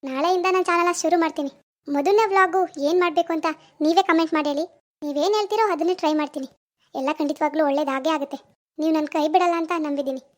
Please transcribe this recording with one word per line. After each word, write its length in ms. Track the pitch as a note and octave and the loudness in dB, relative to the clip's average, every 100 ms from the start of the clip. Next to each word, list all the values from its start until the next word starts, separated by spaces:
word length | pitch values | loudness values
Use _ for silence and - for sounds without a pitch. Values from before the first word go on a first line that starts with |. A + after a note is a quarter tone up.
| C#4 | -8
ನಾಳೆಯಿಂದ 380 | C4 D#4+ F#4 F4+ F#4 | -2 0 0 2 0
ನನ್ 120 | F4+ | 2
ಚಾನಲ್ನ 240 | F4 F4 F4 | 2 2 0
ಶುರು 140 | D#4+ E4+ | 0 2
ಮಾಡ್ತೀನಿ. 280 | D#4+ D#4 C#4 - _ _ - | 0 -2 -8 -8 _ _ -4
ಮೊದಲನೇ 380 | C#4+ C#4+ G#4 A4 | -2 2 2 4
ವ್ಲಾಗು 300 | G4 F#4 F4+ F4 - C#4+ | 2 2 2 -2 -2 0
ಏನ್ 120 | F4+ | 2
ಮಾಡ್ಬೇಕು 280 | F4 D#4+ E4+ E4 | 2 0 0 -2
ಅಂತ 120 | D#4+ D#4 - _ | -4 -6 -12 _
ನೀವೇ 200 | D#4 E4+ F#4 | 2 2 2
ಕಾಮೆಂಟ್ 240 | E4 E4 D#4+ | 2 2 0
ಮಾಡಿ 120 | D4 | -2
ಹೇಳಿ. 140 | C#4+ E4+ _ _ _ | -2 -4 _ _ _
ನೀವೇನ್ 340 | D4 C#4+ E4 G#4+ | -6 -2 0 0
ಹೇಳ್ತೀರೋ 280 | G4+ G#4+ G#4+ | 0 0 0
ಅದನ್ನೇ 200 | E4+ E4 F4+ | 0 0 0
ಟ್ರೈ 140 | D#4+ D4+ | 0 0
ಮಾಡ್ತೀನಿ. 260 | D4 - C4 _ _ _ _ - | -2 -6 -12 _ _ _ _ -6
ಎಲ್ಲ 140 | C4+ D#4 | -4 -2
ಖಂಡಿತವಾಗ್ಲೂ 440 | D4 - D4+ D4 D4+ | -2 0 -2 2 0
ಒಳ್ಳೇದಾಗೇ 440 | C#4 D4 C4+ C4 D#4 | 2 0 -2 -2 -2
ಆಗುತ್ತೆ. 220 | C#4 C#4 _ _ _ - | -4 -10 _ _ _ -4
ನೀವು 120 | D#4 D#4 | 0 0
ನನ್ 120 | D4+ | 0
ಕೈ 100 | D#4+ D4+ | 0 2
ಬಿಡಲ್ಲ 220 | E4+ F4 E4+ | 4 4 0
ಅಂತ 120 | E4 F4 D4+ | -2 -2 -2
ನಂಬಿದ್ದೀನಿ. 360 | C#4+ C4+ C4 - | -2 -4 -6 -10